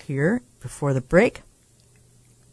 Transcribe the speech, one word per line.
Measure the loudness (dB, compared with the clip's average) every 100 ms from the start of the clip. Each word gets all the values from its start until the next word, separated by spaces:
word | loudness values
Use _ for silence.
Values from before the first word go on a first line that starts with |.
| -8
here | -2 0 -2 -6 _
before | -16 -6 -2
the | -2
break. | 2 4 4 -2 -18 _ _ _ _ _ _ _ _ _ _